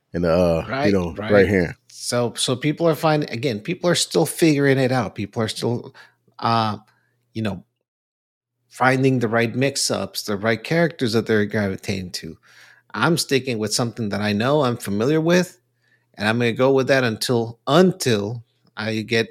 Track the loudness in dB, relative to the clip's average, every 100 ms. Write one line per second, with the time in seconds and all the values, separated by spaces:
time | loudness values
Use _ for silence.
0 | _ -2 2 4 4 2 -2 -2 0 0
1 | -2 -6 2 4 6 4 0 -4 _ -14
2 | -4 -2 -2 -2 -2 -2 -2 0 0 2
3 | 2 0 -2 -4 -4 -4 -6 -4 0 0
4 | 0 0 0 2 4 4 4 4 2 0
5 | -2 -6 -8 -4 -4 -2 -4 -4 -8 -20
6 | -20 _ _ -4 0 2 0 -4 -12 _
7 | _ _ _ -6 -6 -6 -12 _ _ _
8 | _ _ _ _ _ _ _ 0 2 4
9 | 2 2 0 0 0 0 -2 -2 -4 -4
10 | -6 -8 -6 -4 -2 -2 -2 0 0 0
11 | -2 0 2 0 0 -2 -4 -4 -6 -6
12 | -8 -10 -12 -16 _ -20 -20 _ _ -2
13 | 0 0 0 -2 -2 -4 -2 -2 -4 -4
14 | -6 -2 0 0 2 2 0 -2 -4 -2
15 | 0 0 2 2 0 -6 _ _ _ _
16 | _ -4 -2 0 0 2 2 4 2 2
17 | 2 -2 -2 0 -2 -6 2 4 4 2
18 | 0 0 -2 -8 -14 _ _ -8 -4 -4
19 | 0 0 0